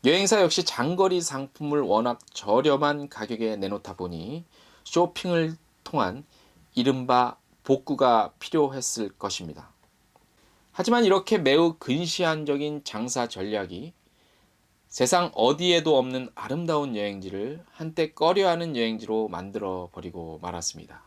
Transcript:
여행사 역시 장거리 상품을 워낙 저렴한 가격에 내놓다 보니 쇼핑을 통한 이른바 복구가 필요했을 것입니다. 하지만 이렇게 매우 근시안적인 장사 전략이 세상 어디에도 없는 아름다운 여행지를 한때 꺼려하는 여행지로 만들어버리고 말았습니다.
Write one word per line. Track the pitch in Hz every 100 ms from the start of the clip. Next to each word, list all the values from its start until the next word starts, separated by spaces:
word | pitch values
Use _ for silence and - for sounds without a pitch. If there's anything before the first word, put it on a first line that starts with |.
여행사 | 123 175 196 220
역시 | 175 -
장거리 | 170 - 131 180 190 185
상품을 | 165 139 135 _ 147 147
워낙 | 120 104 120 120 -
저렴한 | - 101 113 147 139 147 147 143
가격에 | - 107 113 113 107
내놓다 | 98 101 - 92
보니 | 92 85 90 156 170 _ - _
쇼핑을 | - - 175 - 185 170 160 165 _ _
통한 | - 151 98 117 147 _ _ _ _
이른바 | - 123 131 127 123 123 - _ _
복구가 | - 135 - 139 131 113 101 _
필요했을 | - 165 143 135 123 - 104 -
것입니다. | 101 - 87 76 69 _ _ _ _ _ _ _ _ _ _
하지만 | - 185 240
이렇게 | 220 190 190 214
매우 | 143 143 170
근시안적인 | 160 - 139 170 - 170 156 151 143 147 151
장사 | - 107 120 131 120
전략이 | - 98 107 95 90 151 _ _ _ _ _ _ _ _ _ _
세상 | - 127 180 175
어디에도 | - 117 147 175 175 156 143
없는 | 127 131 123
아름다운 | - - 143 165 151 143 110
여행지를 | 101 98 92 95 110 156 -
한때 | - 160 160 156
꺼려하는 | - 160 185 190 170 170 135
여행지로 | 113 113 110 110 107
만들어버리고 | 85 98 101 95 92 87 - 87 85 82 80
말았습니다. | 87 87 85 80 78 76